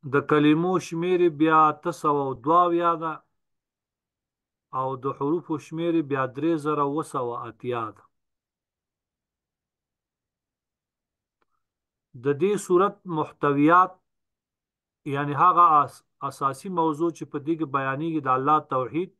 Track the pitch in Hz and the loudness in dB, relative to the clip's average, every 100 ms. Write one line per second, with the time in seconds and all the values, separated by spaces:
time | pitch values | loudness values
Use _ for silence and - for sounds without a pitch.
0 | 147 139 139 151 147 156 175 185 - 165 | -2 -2 0 2 4 4 2 -2 -4 -6
1 | 175 185 175 147 160 160 156 151 170 165 | -2 2 2 2 2 6 4 2 -8 -4
2 | 156 147 135 120 127 170 175 170 170 165 | -2 0 -2 -6 0 2 4 2 0 -2
3 | 160 156 _ _ _ _ _ _ _ _ | -6 -10 _ _ _ _ _ _ _ _
4 | _ _ _ _ _ _ _ 131 131 131 | _ _ _ _ _ _ _ -6 -6 -6
5 | 131 139 143 170 - 156 - 160 170 165 | -8 -6 -4 -4 -4 -8 -8 -6 -2 -2
6 | 143 139 127 120 156 165 143 151 143 147 | -2 -4 -4 -4 -2 -2 -2 -2 -2 -2
7 | 151 143 123 120 123 110 123 120 113 - | -6 -6 -6 -8 -12 -12 -8 -6 -6 -12
8 | _ _ _ _ _ _ _ _ _ _ | _ _ _ _ _ _ _ _ _ _
9 | _ _ _ _ _ _ _ _ _ _ | _ _ _ _ _ _ _ _ _ _
10 | _ _ _ _ _ _ _ _ _ _ | _ _ _ _ _ _ _ _ _ _
11 | _ _ _ _ _ _ _ _ _ _ | _ _ _ _ _ _ _ _ _ _
12 | _ 131 123 139 185 208 - 180 202 - | _ -8 -4 0 0 -2 2 2 2 -2
13 | 185 160 147 - 147 143 147 175 185 - | -8 -6 -6 -2 -2 2 6 6 4 0
14 | _ _ _ _ _ _ _ _ _ _ | _ _ _ _ _ _ _ _ _ _
15 | - 139 147 139 175 165 175 151 139 - | -8 -4 -2 2 4 6 6 6 2 -4
16 | _ _ 139 135 139 135 202 180 160 147 | _ _ -12 -4 -4 -4 -8 0 0 0
17 | 170 160 151 151 135 165 156 139 135 135 | -4 -4 -10 -10 -6 -4 -2 -4 -4 -4
18 | 165 156 135 127 135 156 147 135 123 143 | -4 -4 -2 -2 2 0 0 -4 -4 -6
19 | 185 _ | -6 _